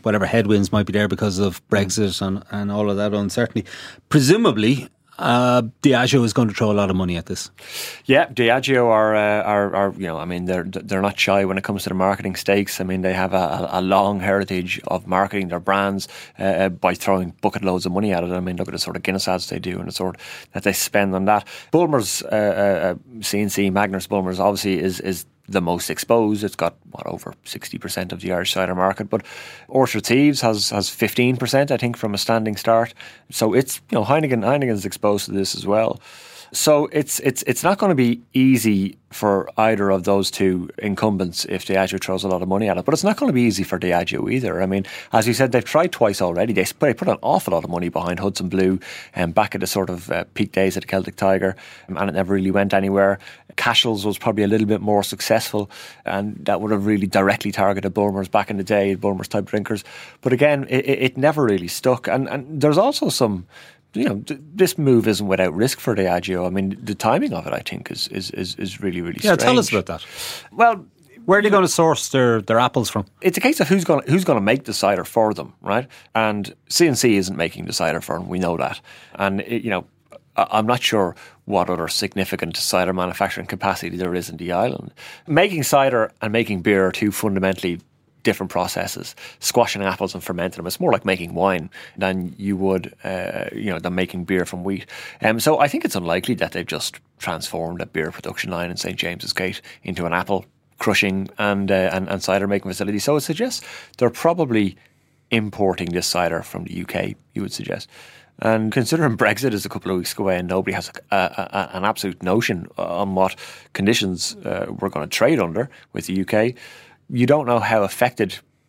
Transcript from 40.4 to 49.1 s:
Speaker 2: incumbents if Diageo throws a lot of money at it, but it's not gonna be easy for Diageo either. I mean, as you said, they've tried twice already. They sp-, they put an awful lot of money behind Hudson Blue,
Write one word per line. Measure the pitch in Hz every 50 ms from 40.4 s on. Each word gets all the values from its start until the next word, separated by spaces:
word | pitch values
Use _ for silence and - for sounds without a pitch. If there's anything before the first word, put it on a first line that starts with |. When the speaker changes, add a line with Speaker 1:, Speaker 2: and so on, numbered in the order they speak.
| 98 95 92 90 87 - - -
Speaker 2:
incumbents | - 104 98 - - 110 101 92 95 87 82 - -
if | - 107 95 -
Diageo | - 98 95 98 92 95 92
throws | - - 95 95 95
a | 98
lot | 92 87 92
of | 92
money | 95 101 113 104
at | 92
it, | 123 127
but | - 151
it's | 151 -
not | 196 220
gonna | - 294 254 151
be | 123 120
easy | 117 98 95 92
for | - - 82
Diageo | 90 90 87 87 90 - - - - -
either. | 120 131 123 98 82 85
I | 95
mean, | 95 95 98 95 - - - - - -
as | 113 107
you | 117 117
said, | - 135 127 120
they've | 123 110
tried | - - 151 175 180 -
twice | - 123 107 98 -
already. | 95 90 85 87 101 117 107
They | 95 92 -
sp-, | - -
they | - 143 113
put | - - -
an | 107 - -
awful | 120 151 190 - - 90
lot | 82 80
of | -
money | 87 87 90 85
behind | - 80 87 87 87 87
Hudson | 95 101 95 - 92 90
Blue, | 92 95 95 92 95 92 - - - - - -